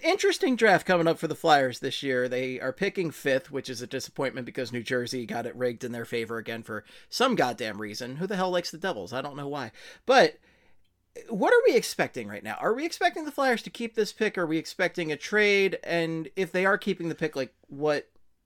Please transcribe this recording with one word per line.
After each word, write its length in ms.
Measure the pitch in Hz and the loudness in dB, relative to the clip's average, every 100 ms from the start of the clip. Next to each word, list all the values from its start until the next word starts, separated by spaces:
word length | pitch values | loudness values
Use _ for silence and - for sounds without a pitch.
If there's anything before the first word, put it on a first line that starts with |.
interesting 520 | 320 403 392 - 277 240 | 0 2 2 2 0 4
draft 300 | 220 170 - | 6 4 4
coming 220 | 180 165 | 2 2
up 100 | 160 | 0
for 80 | 160 | -2
the 80 | |
Flyers 460 | 147 170 143 127 117 | 0 6 6 4 0
this 220 | 135 - | -6 -4
year. 260 | 139 127 123 | -2 0 0
They 320 | 123 127 127 | -2 -4 -4
are 120 | 131 | -6
picking 380 | - 196 202 165 | -2 -2 -2 -4
fifth, 400 | - 139 135 - | -4 0 0 0
which 180 | 139 127 | -8 -8
is 140 | 117 | -10
a 60 | 120 | -8
disappointment 580 | 131 - - 131 120 120 | -8 -8 -4 -4 -4 -8
because 260 | - 117 | -6 -6
New 100 | 123 | -6
Jersey 440 | 107 127 120 131 107 | -2 -2 -2 -6 -6
got 200 | 117 117 | -6 -6
it 100 | 120 | -2
rigged 280 | 123 117 | -2 -2
in 60 | 120 | -8
their 140 | 117 | -8
favor 320 | 113 120 110 117 | -4 -4 -4 -6
again 260 | 113 113 | -6 -10
for 220 | 113 107 - - - | -8 -12 -12 -20 -10
some 260 | - 262 | 0 2
goddamn 460 | 175 127 113 110 101 | 2 0 -2 -6 -6
reason. 360 | 107 107 123 139 | -8 -8 -10 -8
Who 100 | 190 | -6
the 100 | 190 | -2
hell 140 | 185 | 0
likes 200 | 180 - | 0 -2
the 80 | 160 | -6
Devils? 340 | 185 113 87 | -6 -6 -6
I 100 | 127 | -8
don't 140 | 143 143 | -8 -8
know 120 | 143 | -8
why. 240 | 143 113 - - - - | -6 -8 -12 -20 -6 6
But 320 | 262 175 - _ _ _ - _ _ _ - - | 8 8 4 _ _ _ -20 _ _ _ -20 -8
what 240 | 202 320 | 0 6
are 100 | 480 494 | 6 6
we 80 | |
expecting 540 | 247 - - 143 127 101 | 4 2 -2 -2 -4 -8
right 160 | 107 | -8
now? 120 | 107 - | -8 -2
Are 140 | 170 | 0
we 100 | 240 | 0
expecting 400 | 330 - 359 349 | -2 0 0 0
the 80 | 302 | -6
Flyers 300 | 277 269 220 | 0 0 0
to 80 | - | -4
keep 240 | - 233 | -8 -4
this 180 | - 208 | -2 -2
pick? 260 | - - 190 | -2 -2 0
Are 80 | 160 | 0
we 120 | 160 | -2
expecting 520 | 151 - 175 - 156 | -4 -2 -2 -2 -4
a 60 | 147 | -6
trade? 640 | - 208 208 196 196 180 | -2 2 4 4 4 0
And 460 | - 170 165 160 160 190 | -2 0 0 -2 -6 -4
if 160 | 180 | -2
they 140 | 180 196 | 2 2
are 120 | 196 | 2
keeping 300 | 202 185 170 | 0 -2 -4
the 60 | - | -4
pick, 180 | 156 | -4
like, 180 | 143 131 _ _ | -2 -6 _ _
what, 420 | 139 151 147 - _ - _ | -2 0 0 -4 _ -20 _